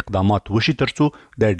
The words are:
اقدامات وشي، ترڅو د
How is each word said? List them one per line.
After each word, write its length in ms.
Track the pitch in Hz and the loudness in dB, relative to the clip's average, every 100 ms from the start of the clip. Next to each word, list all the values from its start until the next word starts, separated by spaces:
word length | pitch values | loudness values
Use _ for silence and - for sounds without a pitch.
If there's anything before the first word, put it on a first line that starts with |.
اقدامات 480 | - 101 98 104 - 104 | -4 0 2 0 0 -2
وشي، 200 | - - | 0 -2
ترڅو 300 | 135 - 147 - - - | -2 0 -2 -2 -12 0
د 100 | 110 92 | 0 0